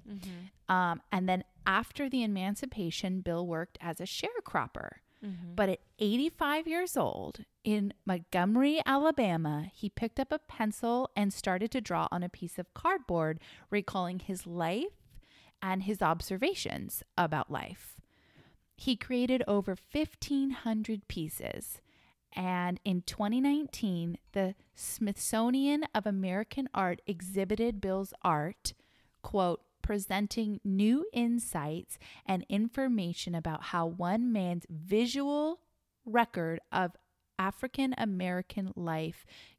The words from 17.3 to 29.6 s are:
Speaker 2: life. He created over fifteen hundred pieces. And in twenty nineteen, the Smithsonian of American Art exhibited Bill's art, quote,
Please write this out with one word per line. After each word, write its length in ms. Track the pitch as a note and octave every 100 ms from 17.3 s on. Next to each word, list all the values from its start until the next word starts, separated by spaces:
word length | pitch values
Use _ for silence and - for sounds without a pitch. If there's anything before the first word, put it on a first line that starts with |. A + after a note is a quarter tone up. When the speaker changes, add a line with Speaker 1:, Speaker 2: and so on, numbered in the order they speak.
| D3+ -
Speaker 2:
life. 440 | D3 - - - - - _ _ - - _ _ -
He 200 | - A#3
created 460 | - B3 B3 B3+ -
over 280 | G3+ F#3+ F#3
fifteen 760 | - D4 D#4 - - C#4 C4+
hundred 560 | B3+ A3+ A3 A3 G#3+ -
pieces. 760 | - D#3 - - - - - _ _ _ _ _ -
And 440 | F#3 F3+ F3+ F#3 G3+
in 160 | F3+
twenty 400 | - - G#3 A#3+
nineteen, 800 | C#4 C#4+ D4 - G3+ F3 E3+ - _
the 200 | G3 F#3 G3+ _ -
Smithsonian 1120 | - - G#3 G3 - A3 A#3 C4 C#4 D4 D#4 A3
of 100 | G#3
American 640 | G3 F#3 F#3+ A3 - C4 -
Art 260 | F#3 F3 -
exhibited 760 | E3+ F#3 G3 F#3+ G#3+ A#3 G#3
Bill's 320 | G3 F#3+ G3 -
art, 520 | F3+ D3+ D#3 - - - _ _ _ _
quote, 380 | - G3+ F3+ E3